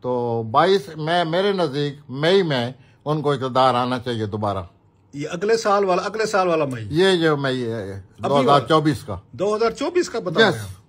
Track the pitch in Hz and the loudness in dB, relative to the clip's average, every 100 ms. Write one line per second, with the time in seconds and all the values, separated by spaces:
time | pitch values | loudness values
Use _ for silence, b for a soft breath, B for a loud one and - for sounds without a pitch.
0 | 123 123 120 117 113 123 175 196 - 156 | -4 -4 -2 -4 0 2 4 2 -2 -10
1 | 151 175 165 170 202 190 165 135 147 143 | -2 0 0 0 0 0 -2 -2 -6 -6
2 | - 131 156 196 175 135 120 - b b | -14 -4 2 2 2 -2 -4 -8 b b
3 | - 156 143 143 131 127 131 123 123 127 | -4 -2 0 -2 -2 2 4 4 0 -2
4 | 117 117 107 107 104 98 87 _ _ _ | -4 -4 -4 -4 -4 -4 -8 _ _ _
5 | _ 143 151 175 202 226 214 202 196 180 | _ -12 -8 -6 0 0 2 2 2 0
6 | 190 202 214 202 185 165 143 127 107 147 | -2 -4 -2 0 2 2 0 -4 -4 2
7 | 190 185 165 147 139 131 120 113 98 98 | 4 4 2 2 0 -2 -4 -6 -8 -12
8 | - - 104 143 135 143 117 160 156 135 | -16 -8 0 2 6 4 6 2 4 -2
9 | - 95 - 123 190 214 226 220 285 349 | -6 -12 -12 -6 -2 0 0 0 -2 -2
10 | 349 233 180 170 214 131 101 - | -2 -4 -4 2 4 2 -6 -16